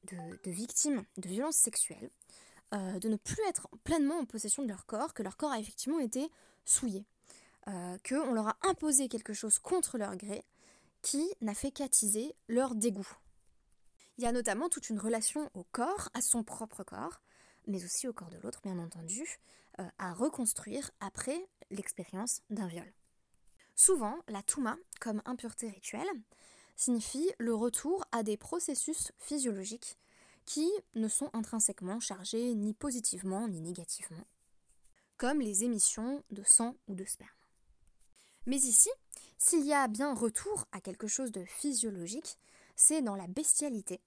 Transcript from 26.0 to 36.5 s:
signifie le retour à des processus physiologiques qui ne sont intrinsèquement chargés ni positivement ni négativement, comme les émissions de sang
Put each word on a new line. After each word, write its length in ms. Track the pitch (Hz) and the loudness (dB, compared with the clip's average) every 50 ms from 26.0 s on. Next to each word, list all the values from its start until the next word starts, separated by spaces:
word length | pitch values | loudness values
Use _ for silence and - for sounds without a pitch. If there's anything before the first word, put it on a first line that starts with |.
| 302 381 381 240 214 _ - _ - - - - - - _ | -4 -4 -4 -6 -10 _ -20 _ -20 -20 -20 -20 -20 -20 _
signifie 560 | - - - 247 233 220 - - 262 320 381 - | -2 2 2 2 2 0 -2 -2 0 0 0 0
le 180 | _ 233 233 233 | _ 0 0 2
retour 480 | 214 226 240 240 - - 294 359 392 - - | 2 2 2 0 0 0 0 0 0 -2 -2
à 120 | - 233 220 | -2 0 0
des 140 | 214 208 | 0 -2
processus 720 | 208 - - - 349 - - 285 - - - 320 - - - - | -2 -4 -6 -4 -4 -2 -2 -2 -2 -2 -2 -2 -4 -4 -6 -8
physiologiques 800 | _ - - 294 294 262 247 208 196 190 208 220 240 - - - _ _ _ _ - - - - _ _ | _ -8 -4 -4 -2 0 -2 -2 -4 -6 -8 -8 -10 -10 -14 -14 _ _ _ _ -20 -20 -20 -20 _ _
qui 240 | - - 294 311 339 415 403 - _ - | -6 -2 0 2 2 2 0 -4 _ -2
ne 120 | 226 220 | -2 0
sont 220 | 220 - - 277 294 - | 0 0 0 -2 -2 -4
intrinsèquement 680 | 233 220 - - 220 - - - - 185 180 196 233 | -4 -4 -4 0 0 2 0 0 -2 -6 -6 -4 -4
chargés 540 | 233 - 196 185 185 - - 226 240 247 240 | -4 -6 -6 -6 -6 -4 -2 -2 0 0 0
ni 180 | 214 202 208 214 | 0 0 -2 -4
positivement 760 | _ - 294 247 247 214 - - 180 185 190 190 196 233 | _ -4 -4 -4 -2 -2 -2 -2 -2 -4 -2 -2 -2 -2
ni 140 | 226 190 160 | -4 -4 -6
négativement, 640 | 160 165 180 175 170 - - - - - 165 160 - - _ _ _ _ _ _ _ _ _ _ _ - _ _ _ _ _ | -6 -8 -8 -10 -8 -8 -8 -8 -8 -12 -14 -14 -16 -20 _ _ _ _ _ _ _ _ _ _ _ -20 _ _ _ _ _
comme 220 | _ - 247 294 302 | _ 0 2 2 2
les 240 | 254 214 202 - 226 | 2 2 2 2 2
émissions 600 | 247 233 208 - - - - 220 247 277 285 - _ | 2 2 4 4 2 2 0 -4 -4 -4 -6 -8 _
de 140 | 208 202 196 | -12 -4 6
sang 320 | - | 8